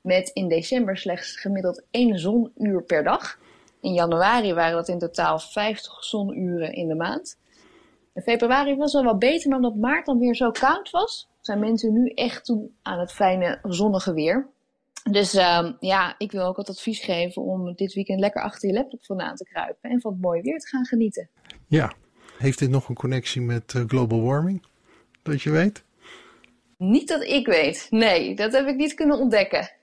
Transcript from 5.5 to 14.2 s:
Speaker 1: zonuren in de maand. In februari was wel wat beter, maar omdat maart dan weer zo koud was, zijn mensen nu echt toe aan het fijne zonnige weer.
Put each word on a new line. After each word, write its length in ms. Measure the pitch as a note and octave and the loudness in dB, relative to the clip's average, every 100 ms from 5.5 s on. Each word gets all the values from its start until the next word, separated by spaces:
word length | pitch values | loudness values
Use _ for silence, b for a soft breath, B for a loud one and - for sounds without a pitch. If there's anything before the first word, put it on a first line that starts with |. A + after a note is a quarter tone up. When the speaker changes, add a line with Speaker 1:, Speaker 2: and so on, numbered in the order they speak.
| - G#3+ G#3+ - - | -4 -4 -4 -10 -14
Speaker 1:
zonuren 680 | - G#3+ G3 G3 F3+ F3 D#3 | -6 -4 -4 -4 -4 -4 -4
in 160 | - E3 | -4 -4
de 60 | |
maand. 440 | D#3+ E3+ A#3+ F#4 - b b b b b b b | -2 -4 -6 -10 -20 b b b b b b b
In 80 | - | -8
februari 540 | G#3 A#3 A#3 B3+ C#4+ C#4 | -2 0 4 2 2 0
was 160 | D4 | 2
wel 120 | C#4+ | 2
wat 140 | B3 G#3 | 2 4
beter, 300 | A#3+ E4 D4 | 2 2 0
maar 100 | C4+ | 2
omdat 180 | B3 G#3+ | 0 0
maart 300 | A#3 D#4 - | 0 0 0
dan 120 | B3 | 2
weer 160 | B3 | 2
zo 160 | A#3+ B3 | 2 0
koud 400 | A3+ C4 F4 - | 2 2 2 0
was, 400 | F4 A4 - - _ | -2 -2 -4 -16 _
zijn 200 | - G#3 | -6 -2
mensen 320 | G#3+ A3+ A3+ | 0 0 2
nu 160 | A3 B3 | 2 2
echt 360 | - A#3+ - | 0 -4 -4
toe 240 | - A3+ G#3+ _ | -4 -4 -4 _
aan 160 | - F3+ | -8 -6
het 140 | F3+ | -6
fijne 460 | - G3 F#3 F3 - | 2 2 2 -2 -4
zonnige 520 | G#3 F3 G#3 F#3+ F#3+ | -6 0 0 0 -2
weer. 320 | D#3+ | -2